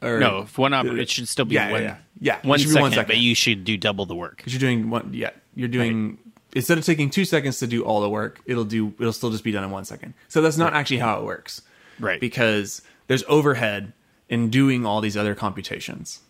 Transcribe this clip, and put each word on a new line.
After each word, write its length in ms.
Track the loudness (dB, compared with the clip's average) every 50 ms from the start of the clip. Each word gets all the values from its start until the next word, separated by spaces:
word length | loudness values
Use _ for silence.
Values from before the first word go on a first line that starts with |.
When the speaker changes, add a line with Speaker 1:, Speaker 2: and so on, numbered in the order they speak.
Speaker 1:
Or 180 | -4 -2 2 4
Speaker 2:
No, 180 | 4 4 2 0 -6
if 140 | -6 -2
one 160 | 0 2 2 2
op-, 140 | 2 0
Speaker 1:
uh, 80 | 0 -2
Speaker 2:
it 160 | -4 -4 -4
should 180 | -4 -4 -4 -4
still 160 | -2 -2 0
be 120 | 0 2
Speaker 1:
yeah, 140 | 0 0 0 -2
Speaker 2:
one, 100 | -4 -4
Speaker 1:
yeah, 60 | -6
yeah. 80 | -8 -12 -16 _ -12 -6
Yeah, 180 | -2 -2 -2 0
it 60 | 2
Speaker 2:
one 140 | 2 4 4
Speaker 1:
should 100 | 4 6
be 60 | 6
one 160 | 6 6 6
Speaker 2:
second, 40 | 4
Speaker 1:
second. 140 | 2 2 2
Speaker 2:
but 100 | 2 2
you 160 | 4 2 2
should 300 | 2 2 2 0 0 -2
do 120 | -4 -4
double 300 | -2 0 -2 -2 -2 -4
the 80 | -6 -6
work. 240 | -8 -10 -10 -14 -14
Speaker 1:
'Cause 140 | -10 -6 -4
you're 80 | 0
doing 300 | 0 2 2 0 0 -2
one, 200 | -2 -4 -6 -6 -8
yeah, 180 | -6 -6 -6 -8 -10 _ _ -10
you're 140 | -6 -6 -2
doing, 420 | 0 0 0 0 0 0 -2 -4
Speaker 2:
Right. 80 | -6 -10 -18 -20 -20 _ _ _ -4
Speaker 1:
instead 240 | -2 2 2 2 2
of 60 | 4
taking 260 | 2 2 2 2 0
two 140 | 2 0 0
seconds 340 | 2 2 0 0 0 -4 -4
to 60 | -4
do 180 | -2 -2 -2 0
all 160 | 0 0 0
the 80 | 2 0
work, 320 | 0 -2 -4 -6 -8 -10 -8
it'll 180 | -4 -2 -2 -2
do, 300 | -2 0 -2 -2 -2 -2 -2
it'll 140 | -2 -2 -2
still 180 | -2 -4 -4
just 140 | -4 -2 -2
be 60 | -2 -2
done 120 | -2 -4
in 60 | -6
one 140 | -8 -8 -10
second. 300 | -12 -14 -16 -16 -16 -18 _ _ -4
So 120 | 0 2
that's 160 | 4 4 4
not 160 | 2 2 2 2
Speaker 2:
Right. 60 | 0
Speaker 1:
actually 180 | 0 0 -2 0
how 200 | 0 0 0 0
it 40 | -2
works. 380 | -6 -8 -10 -12 -16 -18 -18 -18 _ _ _ -20 -20 -14 -6
Speaker 2:
Right. 200 | -4 -4 -4 -2
Speaker 1:
Because 640 | -4 -4 0 2 4 4 4 2 0 -4 -8 -14 -16 -20 -20 _ _ 0
there's 160 | 0 0 2 4
overhead 640 | 4 4 6 4 2 2 0 -2 -2 -4 -8 -10 -14 _ _ _ _ _ _ -4
in 220 | -2 0 0 2
doing 360 | 4 4 4 4 4 2 0
all 140 | 0 0 0
these 160 | 0 -2 -2
other 180 | 0 -2 -2 -2
computations. 840 | -2 -4 -6 -6 -6 -10 -10 -10 -10 -10 -10 -12 -12 -12 -14 -16 -18 _ _